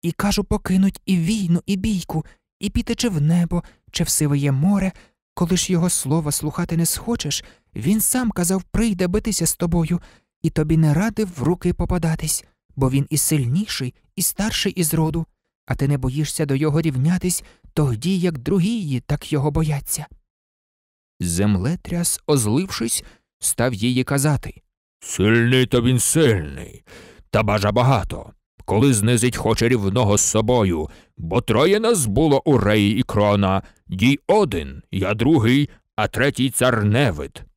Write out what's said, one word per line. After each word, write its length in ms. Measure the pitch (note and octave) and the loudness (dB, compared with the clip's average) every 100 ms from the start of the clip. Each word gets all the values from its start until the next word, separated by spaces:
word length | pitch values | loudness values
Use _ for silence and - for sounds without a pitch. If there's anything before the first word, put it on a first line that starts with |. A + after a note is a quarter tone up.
і 100 | E3+ | -6
кажу 320 | - G3+ G3+ | -2 -2 0
покинуть 580 | G3+ G#3+ - F#3 G3 - - | -2 -4 0 2 2 0 -2
і 120 | F#3 | 0
війну, 440 | E3 A3 F3+ E3+ - | 0 -2 0 0 0
і 100 | G3 | -2
бійку, 500 | G#3+ G3 - D#3+ - _ _ _ | -2 -4 -4 -6 -8 _ _ _
і 100 | G3+ | -6
піти 260 | A#3+ A3+ A#3 | -4 -4 -2
чи 140 | A#3+ | -2
в 120 | E3+ | 0
небо, 420 | D3 F3 E3+ E3+ - _ _ | 2 2 2 -2 -6 _ _
чи 120 | - | -6
в 60 | E3+ | -2
сивиє 420 | - D3+ C#3+ C#3+ | 0 0 0 0
море. 400 | C3+ E3+ G3+ F#3+ - _ _ _ - | 2 2 2 0 -6 _ _ _ -4
Коли 220 | E3+ F3+ | 0 0
ж 140 | - | 0
його 180 | F3+ F3 | 0 0
слова 420 | - C3 D#3+ D3+ | -2 -2 -2 -2
слухати 460 | C#3 D3+ - F3 E3 | -4 -4 -4 -4 0
не 80 | E3 | 0
схочеш, 580 | - - A#3 D3 - - _ _ - | -2 -4 -4 -4 -6 -8 _ _ -6
він 260 | A#2+ G#3+ | 0 0
сам 300 | - B3+ A#3+ | 0 0 -2
казав, 320 | - F3 F#3+ | -2 0 -2
прийде 440 | - - A3+ F#3 F3+ | -2 0 0 0 0
битися 380 | F#3+ - G3+ E3 | 0 -2 -2 -2
з 100 | - | -2
тобою, 460 | F3 E3+ D#3+ F3 - _ _ _ | 0 0 0 -2 -4 _ _ _
і 80 | E3 | -2
тобі 280 | - D#3 D#3+ | 0 2 4
не 160 | D#3 | 4
радив 380 | D3 A3 A3 G#3 F3 | 4 0 -2 -6 -2
в 60 | |
руки 300 | C#3 F3 F3+ | -2 0 -2
попадатись, 720 | F3 F3 F3+ E3 D#3+ D#3 - - _ _ - | -2 -2 -2 -2 -2 -4 -6 -8 _ _ -2
бо 140 | C3 | 0
він 180 | C3+ C#3 | 0 0
і 80 | D3+ | -2
сильніший, 760 | - D3+ A#2+ D3+ G#3+ - B2+ - _ - | 0 0 0 -2 -2 -6 -8 -10 _ -6
і 60 | |
старший 500 | F3 - G#3 - G3+ | -6 -2 -4 -2 -4
із 220 | F#3 D#3+ | -2 -2
роду, 320 | D#3+ D#3+ E3 D#3+ _ _ _ _ | 0 0 -2 -6 _ _ _ _
а 100 | B2+ | -2
ти 120 | C#3 | 0
не 100 | C#3+ | 0
боїшся 480 | C3 C3+ D3+ - D3 | 0 -2 -4 -2 -2
до 100 | C3+ | 0
його 260 | D3+ D3 | 0 0
рівнятись, 640 | E3 C3 C#3+ F3+ F3+ - - _ - | 0 0 0 0 -2 -4 -8 _ -8
тогді 460 | - D3 A2 D#3+ F#3+ | -2 0 0 0 0
як 180 | F3 D3+ | 0 -2
другії 640 | B2 G3 F3 A#3 D#3+ B2+ | -2 0 0 -2 -4 -4
так 340 | - D3 - | -4 -6 -2
його 180 | D3+ D3 | -2 0
бояться». 540 | D3 D#3 C#3+ - - D3 - _ _ _ _ _ _ _ _ _ _ | 0 -2 -2 -6 -10 -10 -18 _ _ _ _ _ _ _ _ _ _
Землетряс, 1000 | F2+ E2+ G#2 G2 A2 F3+ - F3 F3 - - | -4 0 0 0 -2 -4 -6 -4 -4 -6 -2
озлившись, 760 | D3 G#2+ B2 F#3+ - A#2 - - _ _ _ | 0 2 -2 -2 -6 -4 -6 -8 _ _ _
став 340 | - - B2 | -6 -2 -2
її 300 | G#2+ A#2 B2+ | 0 -2 0
казати: 580 | B2+ C#3 C#3+ C#3+ - - _ _ _ _ | 0 0 0 0 -4 -16 _ _ _ _
Сильний 680 | - - G2 A#2 A#2 C3 B2+ | -14 -2 2 4 4 2 2
то 160 | B2 | 2
він 180 | A#2 B2+ | 2 2
сильний, 840 | - D#3 D3 G2+ D2+ C#2 - - _ - - - - | 2 2 4 2 -2 -12 -16 -20 _ -20 -20 -20 -4
та 140 | G#2 | -2
бажа 280 | G#2+ G#2 G2+ | 0 0 0
багато, 640 | G#2+ B2 C3 - - - _ _ _ - | 2 2 2 0 -10 -14 _ _ _ -2
коли 280 | G2 C#3 | 2 4
знизить 420 | A2+ G#2+ A#2+ B2 - | 4 2 2 2 0
хоче 340 | - A2 A#2 | -2 0 2
рівного 480 | B2 G2 G#2 G#2+ G#2 | 2 0 0 2 2
з 40 | |
собою, 680 | - G#2+ A2 B2 G2 E2 D#2 - _ - | 2 0 2 2 2 0 -6 -12 _ -14
бо 240 | D#2+ F#2+ | -4 -4
троє 380 | - A2 D#3 G3+ | 0 2 4 4
нас 260 | A3+ A3+ A#2+ | 2 0 0
було 360 | G2+ D#3 C3+ - | 0 2 2 4
у 120 | C3 | 2
Реї 420 | G2 G#2+ G2+ G#2+ | 4 4 2 2
і 40 | |
Крона, 600 | B2+ G#2+ G#2 G2+ G2 F#2+ - _ - | -2 2 2 4 2 0 -4 _ -12
дій 320 | F#2 A2+ C#3 - | 0 2 2 2
один, 540 | G3+ F#3 F#2 C#2+ C#2 - | 2 2 -2 -8 -14 -8
я 220 | F#2 F#2+ | -4 -2
другий, 560 | G#2+ A#2+ D#3+ A2+ C3 C#3+ - _ - | 0 2 4 4 2 0 -6 _ -4
а 120 | G#2 | -4
третій 420 | - C3+ C#3 C3 | 0 -2 0 -4
цар 340 | - B2 A#2 | 2 2 2
Невид. 600 | G#2 A2+ C#3 D2+ C2+ - - | 2 2 0 -2 -10 -14 -20